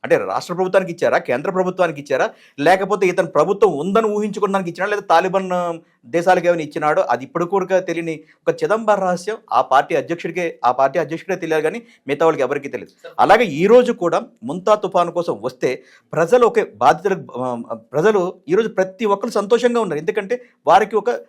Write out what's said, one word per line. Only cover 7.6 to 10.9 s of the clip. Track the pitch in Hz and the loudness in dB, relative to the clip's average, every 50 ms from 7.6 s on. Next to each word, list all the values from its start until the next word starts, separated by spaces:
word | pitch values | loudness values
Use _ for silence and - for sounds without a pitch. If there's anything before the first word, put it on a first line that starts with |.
| 185 190 190 185 | 0 2 0 0
తెలియని | 185 180 165 165 170 165 160 151 - _ _ _ _ - | 0 -2 -6 -6 -6 -6 -8 -10 -12 _ _ _ _ -4
ఒక | 160 - 160 | -2 -2 0
చిదంబర | 156 202 226 226 208 208 | 0 0 0 2 0 0
రహస్యం | 196 190 180 180 180 185 208 214 226 _ _ | 2 2 -2 -2 -2 -4 -8 -10 -10 _ _
ఆ | - 117 | 0 0
పార్టీ | 135 - 131 135 143 - 170 | 2 4 2 2 2 2 -2
అధ్యక్షుడికే, | 147 127 123 170 170 - 175 165 180 175 165 165 - - | -2 -2 -2 -8 -6 -6 -8 -6 -4 -6 -6 -6 -2 0
ఆ | 143 | 0
పార్టీ | 151 - - - | 2 2 0 2